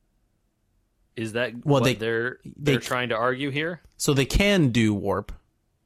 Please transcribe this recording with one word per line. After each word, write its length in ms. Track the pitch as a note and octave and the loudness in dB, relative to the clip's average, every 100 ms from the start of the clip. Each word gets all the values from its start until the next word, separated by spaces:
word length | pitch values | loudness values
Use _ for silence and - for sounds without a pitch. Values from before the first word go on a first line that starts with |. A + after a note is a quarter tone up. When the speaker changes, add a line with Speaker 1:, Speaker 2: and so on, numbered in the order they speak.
| _ _ _ _ _ _ _ _ _ _ _ - | _ _ _ _ _ _ _ _ _ _ _ -10
Speaker 1:
Is 180 | A2+ | -6
that 200 | A2 A#2+ A#2+ D3 | -4 -4 -4 0
Speaker 2:
Well, 160 | C#3 | 2
Speaker 1:
what 20 | |
Speaker 2:
they, 120 | B2 A2+ | 2 0
Speaker 1:
they're, 420 | A2+ A2+ A#2+ - - | -2 -2 -4 -8 -16
Speaker 2:
they 280 | - C#3+ | -6 -2
Speaker 1:
they're 60 | B2+ | -2
trying 300 | - B2+ B2 | -2 -4 -2
to 60 | A2+ | -2
argue 320 | A#2+ B2+ C#3+ | -2 -2 -4
here? 320 | C#3 D#3+ F3 - - | -6 -6 -8 -14 -6
Speaker 2:
So 160 | - | 0
they 120 | C#3 C3 | 2 2
can 440 | - G3+ G3 C#3+ | 4 4 4 4
do 240 | A#2 A2 | 4 2
warp. 380 | G#2 G2 F#2 G#2 - _ _ _ _ | 2 -2 -4 -6 -14 _ _ _ _